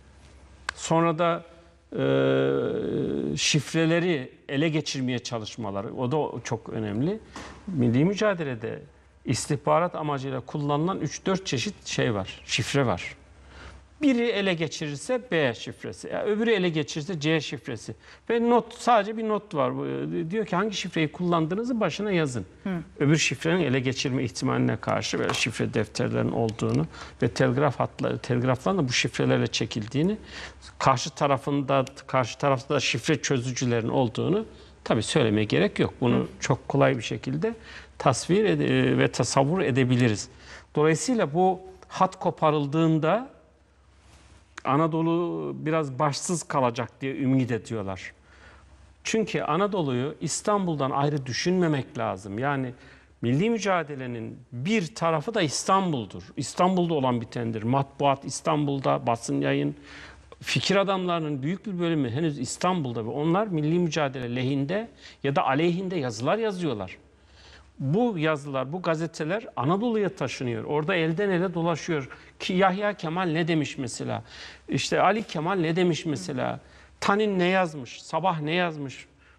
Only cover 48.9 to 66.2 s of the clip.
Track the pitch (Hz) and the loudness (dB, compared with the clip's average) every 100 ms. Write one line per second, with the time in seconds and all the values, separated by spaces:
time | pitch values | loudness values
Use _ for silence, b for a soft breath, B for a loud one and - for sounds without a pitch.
48.9 | - - 226 214 156 - 160 202 196 147 | -12 -2 0 0 -2 0 2 2 0 0
49.9 | 123 135 - 165 - - 208 180 151 135 | 0 -2 -4 -6 -2 0 2 2 0 0
50.9 | 135 147 147 127 113 175 185 170 143 - | 2 2 0 -2 -2 0 2 4 2 -2
51.9 | 127 110 98 98 101 135 139 127 123 B | -4 -2 -4 -6 -4 -2 -2 -4 -8 B
52.9 | B B _ 117 135 214 233 196 180 151 | B B _ 0 2 2 0 2 0 0
53.9 | 139 127 117 110 - 127 123 147 220 165 | -8 -8 -8 -10 -12 -14 -8 0 0 0
54.9 | - 165 160 147 214 156 - - 190 185 | -2 0 0 0 0 0 0 2 2 4
55.9 | 139 101 90 90 - 123 - 180 185 170 | 0 -4 -10 -12 -8 -6 2 4 4 2
56.9 | 156 131 120 123 127 113 110 110 135 139 | 2 2 0 -2 -4 -4 -2 0 0 0
57.9 | - 139 135 - - - 151 143 139 139 | 0 0 0 -2 -4 0 2 0 0 0
58.9 | 143 127 - - 143 139 139 143 151 B | 0 0 -2 -2 -2 0 0 0 -4 B
59.9 | B B B B - - 139 - 196 196 | B B B B -14 -4 -2 2 2 4
60.9 | 190 180 170 151 143 139 190 214 175 170 | 0 0 -2 -2 -4 -4 -6 -6 -4 0
61.9 | 160 127 123 165 143 123 - 180 185 131 | 0 0 0 -2 -2 -6 -2 0 0 -2
62.9 | 117 110 127 156 180 220 165 151 175 175 | -4 -4 -2 2 2 2 0 0 2 2
63.9 | 160 143 131 120 123 127 139 139 196 233 | 0 0 -2 -4 -2 0 0 0 -2 -4
64.9 | B B B 139 147 143 135 170 175 190 | B B B 0 2 2 2 2 0 -2
65.9 | 185 127 107 | -4 -4 -2